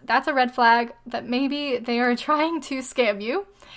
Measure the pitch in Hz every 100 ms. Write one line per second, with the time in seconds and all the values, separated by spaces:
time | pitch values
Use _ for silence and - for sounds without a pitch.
0 | - 240 277 269 247 254 233 233 233 -
1 | - 233 - 247 277 285 285 240 233 233
2 | 247 240 - 302 320 330 - 269 254 -
3 | 233 202 214 339 403 _ -